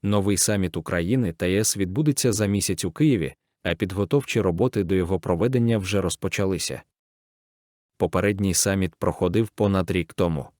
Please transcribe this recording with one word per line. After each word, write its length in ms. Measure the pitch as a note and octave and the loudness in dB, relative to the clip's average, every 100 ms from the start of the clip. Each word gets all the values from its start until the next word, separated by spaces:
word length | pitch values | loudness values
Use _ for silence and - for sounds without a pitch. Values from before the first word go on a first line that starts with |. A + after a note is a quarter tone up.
Новий 340 | G#2 G2+ G2 G2 | 2 2 2 2
саміт 400 | - G2+ F#2 E2 | 2 2 0 -4
України 560 | D#2+ F2 E2+ B2+ G#2+ | -4 -2 0 0 0
та 120 | D#2+ F2+ | -2 0
Є 140 | F#2+ | 2
С 180 | A2 G2+ | 0 -2
відбудеться 560 | F#2+ G2 D#3 C#3 B2 | -2 0 0 0 0
за 120 | G#2+ G2+ | 0 0
місяць 400 | G2+ - F#2+ F#2 | 0 -2 -4 -4
у 60 | |
Києві, 420 | - D3+ A#2 C#2 - _ _ | 0 2 2 -2 -8 _ _
а 120 | F2+ E2+ | -4 -2
підготовчі 640 | G2 F#2+ G2 C#3+ - A#2 | -2 -2 0 0 0 0
роботи 420 | F#2+ E2+ A#2+ - | 0 2 0 0
до 120 | F2 F#2 | 0 0
його 240 | F2 F#2+ | 0 -2
проведення 580 | - F2 A2+ C3 A#2 A2+ | 0 0 2 2 2 0
вже 240 | F#2 G2 | 0 0
розпочалися. 800 | F2+ - G2 - G2 F2+ - B1+ - _ _ _ _ _ _ _ _ _ _ _ | -2 -2 -4 -2 -2 -2 -4 -10 -14 _ _ _ _ _ _ _ _ _ _ _
Попередній 560 | F2 F#2 G2 G2+ G2 | -2 2 0 0 0
саміт 420 | F2 G2+ G2 F#2 _ | 2 0 0 -2 _
проходив 540 | F#2 - F#2 G2+ A2+ | -2 0 0 0 -2
понад 420 | - G#2 F#2+ F2 | 0 2 2 0
рік 220 | F#2 E2 | -2 -4
тому. 340 | - F2+ D#2 B1+ | -2 0 0 -6